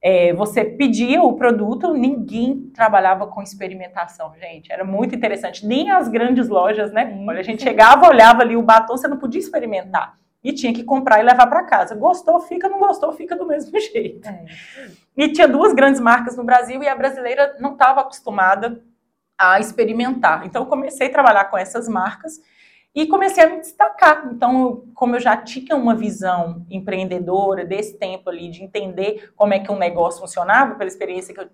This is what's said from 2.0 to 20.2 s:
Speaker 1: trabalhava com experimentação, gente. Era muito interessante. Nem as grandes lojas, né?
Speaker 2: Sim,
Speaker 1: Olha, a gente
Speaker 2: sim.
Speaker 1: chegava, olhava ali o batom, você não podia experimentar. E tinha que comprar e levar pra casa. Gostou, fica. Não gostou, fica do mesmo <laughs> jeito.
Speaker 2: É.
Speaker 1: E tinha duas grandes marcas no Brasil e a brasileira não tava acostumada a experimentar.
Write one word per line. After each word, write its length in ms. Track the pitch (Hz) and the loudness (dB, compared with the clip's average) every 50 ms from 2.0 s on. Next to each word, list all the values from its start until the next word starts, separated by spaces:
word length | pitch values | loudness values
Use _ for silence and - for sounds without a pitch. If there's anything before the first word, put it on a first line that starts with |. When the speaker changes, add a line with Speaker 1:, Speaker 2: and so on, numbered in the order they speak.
| 240 262 285 240 202 170 208 226 240 254 277 277 - - _ | 0 -2 -2 -4 -8 -8 -6 -4 -4 -4 -4 -6 -8 -16 _
Speaker 1:
trabalhava 540 | - 226 220 208 196 185 185 190 190 202 196 | 0 0 2 2 2 2 2 0 -2 -4 -10
com 120 | - - | -10 -14
experimentação, 920 | 196 190 - 196 202 185 190 185 185 180 180 196 170 170 - _ 165 156 156 | -16 -16 -14 -14 -12 -12 -12 -14 -18 -14 -10 -10 -10 -10 -12 _ -16 -16 -16
gente. 360 | 160 185 170 165 160 _ _ | _ -20 -20 -20 -20 _ _
Era 120 | - - 190 | -10 -8 -8
muito 300 | 190 190 202 240 240 254 | -6 -4 -4 -4 -4 -4
interessante. 500 | 247 233 226 - - - 180 - - 202 | -4 -4 -4 -4 -6 -10 -12 -14 -10 -6
Nem 280 | 208 240 277 320 403 | -4 -4 -2 0 2
as 160 | 392 370 294 226 | 0 0 0 0
grandes 400 | 214 247 233 240 254 247 240 - | -2 -2 0 0 0 0 0 0
lojas, 440 | 208 185 180 202 214 214 208 208 | 0 0 2 2 0 -2 -4 -4
né? 140 | 208 214 240 | -2 -4 -4
Speaker 2:
Sim, 220 | 226 208 196 196 180 | -4 -6 -10 -8 -8
Speaker 1:
Olha, 100 | 165 175 | -8 -8
a 40 | 190 | -6
gente 180 | 208 220 226 | -8 -8 -4
Speaker 2:
sim. 60 | 269 254 | -4 -4
Speaker 1:
chegava, 400 | 214 - 220 226 269 285 - 339 | 4 6 8 8 8 8 8 8
olhava 340 | 285 240 220 226 240 233 | 10 10 10 10 10 8
ali 140 | 240 233 233 | 4 2 2
o 60 | 233 | 0
batom, 340 | 233 226 220 226 226 233 240 | 4 6 6 6 6 2 -6
você 100 | 254 269 | -6 -4
não 100 | 302 285 | -6 -6
podia 220 | - - 240 233 349 | -6 -8 -8 -6 -6
experimentar. 800 | - - - 311 240 226 208 185 185 190 185 165 - - _ _ _ _ _ _ | -8 -6 -6 -6 -6 -4 -8 -8 -8 -6 -6 -6 -6 -6 _ _ _ _ _ _
E 100 | _ 247 | _ -8
tinha 220 | 285 - - 247 233 | -8 -4 -4 -4 -4
que 80 | 233 | -4
comprar 380 | 233 - 277 262 262 254 220 214 | -2 -2 -2 0 4 4 4 6
e 20 | |
levar 240 | 220 240 247 247 247 | 8 6 8 8 6
pra 160 | 240 285 339 | 4 4 -2
casa. 320 | 359 - - 202 185 - 220 | 0 2 0 0 0 -2 -6
Gostou, 460 | 208 226 330 359 359 - - 330 339 | 0 2 2 2 2 0 0 0 0
fica. 280 | 339 - - 359 370 381 | 0 -4 -8 -4 -4 -4
Não 120 | 381 392 | 0 0
gostou, 320 | 392 392 370 - - 320 | 0 0 0 0 -2 -6
fica 240 | 311 - 320 - 349 | -6 -8 -10 -10 -8
do 100 | 339 370 | -8 -4
mesmo 320 | 339 294 302 262 - 330 427 | -4 -4 -6 -6 -4 -4 -4
<laughs> 0 | |
jeito. 500 | 427 - - - - - - - - 214 | -4 -4 -6 -6 -8 -8 -12 -14 -16 -16
Speaker 2:
É. 160 | 190 175 165 160 - - - - - 269 269 214 170 _ _ _ _ | -16 -16 -18 -20 -20 -20 -20 -20 -20 -20 -20 -20 -20 _ _ _ _
Speaker 1:
E 120 | - 294 311 | -2 -2 -2
tinha 180 | 302 311 349 | 4 4 4
duas 260 | 285 247 285 339 427 | 4 6 4 2 4
grandes 280 | - 320 269 277 269 269 | 4 6 4 4 4 2
marcas 360 | 233 226 233 247 240 240 240 | 2 2 2 2 2 -6 -10
no 60 | 254 | -8
Brasil 400 | 240 233 247 247 247 240 254 269 | 0 2 2 2 2 0 -8 -4
e 60 | 294 285 | -4 -4
a 80 | 269 | -4
brasileira 600 | 233 262 269 269 269 247 233 254 269 285 285 277 277 | -2 -4 -4 -4 -6 -8 -6 0 0 0 -2 -2 -8
não 160 | 240 285 277 | -10 -10 -2
tava 240 | - 262 254 269 277 | 2 2 2 4 2
acostumada 840 | 262 262 - - _ 240 208 202 185 185 196 196 214 240 233 233 _ _ _ _ _ _ _ _ _ _ _ _ | -2 -4 -8 -14 _ -8 -2 0 2 2 2 0 -2 -8 -10 -10 _ _ _ _ _ _ _ _ _ _ _ _
a 220 | 196 185 185 202 | 2 4 4 2
experimentar. 840 | 214 - - - 233 214 226 233 240 254 262 - | 0 -2 -2 -2 -2 -2 -2 -4 -4 -4 -4 0